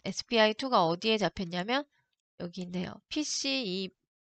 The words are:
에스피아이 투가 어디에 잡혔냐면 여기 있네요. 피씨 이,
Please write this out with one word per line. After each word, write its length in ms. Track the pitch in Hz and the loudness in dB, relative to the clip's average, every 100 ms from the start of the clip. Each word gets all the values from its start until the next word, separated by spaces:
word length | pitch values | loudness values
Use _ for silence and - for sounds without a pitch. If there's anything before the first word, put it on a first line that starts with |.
| - | -8
에스피아이 480 | - - 233 214 220 | -6 0 4 4 4
투가 300 | 269 233 165 | 2 4 4
어디에 320 | 180 220 220 | 2 2 2
잡혔냐면 680 | 170 - 175 175 202 269 294 _ _ _ _ - | 2 -2 -4 -4 0 -2 -2 _ _ _ _ -12
여기 220 | 180 185 | -10 -10
있네요. 320 | 180 180 - 202 - | -8 -6 -6 -10 -8
피씨 540 | 311 285 - 277 269 208 | -4 -4 -2 -2 -2 -2
이, 240 | 185 185 - _ _ | -4 -6 -10 _ _